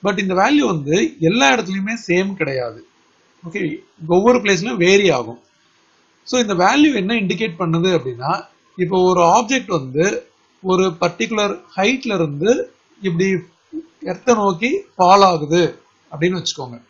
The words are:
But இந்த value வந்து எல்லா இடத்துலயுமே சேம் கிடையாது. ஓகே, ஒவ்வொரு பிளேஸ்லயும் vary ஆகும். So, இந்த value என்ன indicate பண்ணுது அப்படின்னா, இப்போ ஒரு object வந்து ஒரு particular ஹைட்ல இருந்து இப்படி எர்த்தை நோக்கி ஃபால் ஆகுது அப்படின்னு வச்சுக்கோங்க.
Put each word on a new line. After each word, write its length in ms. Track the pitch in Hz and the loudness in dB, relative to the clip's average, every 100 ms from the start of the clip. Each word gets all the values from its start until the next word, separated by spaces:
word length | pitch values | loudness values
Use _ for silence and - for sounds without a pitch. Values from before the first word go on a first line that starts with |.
But 140 | 196 196 | -2 -2
இந்த 100 | 196 185 | -2 0
value 220 | 214 294 254 | 2 4 2
வந்து 220 | 170 139 160 330 - 160 | -2 0 0 0 0 0
எல்லா 160 | 226 269 | 2 2
இடத்துலயுமே 420 | 254 175 190 196 233 - | 2 -2 -6 -6 -8 -2
சேம் 240 | 175 196 196 | 0 0 -4
கிடையாது. 400 | 147 131 120 113 110 _ _ _ _ _ 170 | -6 -4 -6 -10 -20 _ _ _ _ _ -12
ஓகே, 140 | 190 175 - - _ 160 175 | -6 -6 -8 -14 _ -2 2
ஒவ்வொரு 220 | 214 247 | 4 2
பிளேஸ்லயும் 400 | 202 190 208 233 | 2 -2 -2 0
vary 240 | 175 196 202 135 | 4 4 4 0
ஆகும். 240 | 117 - _ _ _ _ _ _ _ _ - | -2 -12 _ _ _ _ _ _ _ _ -6
So, 40 | 254 | -2
இந்த 100 | 226 185 | 0 2
value 280 | 180 262 302 247 | 2 4 4 2
என்ன 120 | 185 233 | -2 -2
indicate 380 | 190 175 220 165 | -2 -4 -4 -4
பண்ணுது 280 | 175 165 180 175 | -2 0 2 0
அப்படின்னா, 340 | 131 120 135 190 - _ _ - | -2 -8 -4 -6 -6 _ _ -6
இப்போ 140 | 175 185 180 | -2 2 2
ஒரு 120 | 180 170 202 | 4 4 4
object 340 | 220 262 190 175 | 2 -2 -2 -4
வந்து 260 | 131 135 180 226 - _ _ _ 185 | -4 -2 -2 -2 -10 _ _ _ -2
ஒரு 140 | 185 190 165 | 2 2 0
particular 520 | 175 170 226 220 208 196 - - | -4 -2 -4 -2 -2 -4 -12 -2
ஹைட்ல 380 | 196 262 254 202 | 0 0 -2 -2
இருந்து 300 | 160 143 185 277 494 _ _ _ 190 | -2 -2 0 0 -2 _ _ _ -6
இப்படி 180 | 165 190 190 - _ _ 311 - _ 294 | -2 0 -2 -6 _ _ -16 -16 _ -10
எர்த்தை 240 | 185 - 233 | -8 -2 0
நோக்கி 300 | 202 170 233 370 - _ | 0 -2 -4 -4 -8 _
ஃபால் 280 | 180 196 196 | 4 6 4
ஆகுது 300 | 170 147 170 160 - _ _ _ | 2 -2 0 0 -4 _ _ _
அப்படின்னு 260 | 156 170 180 | -4 -4 -4
வச்சுக்கோங்க. 400 | - - 127 120 _ | -8 -10 -12 -14 _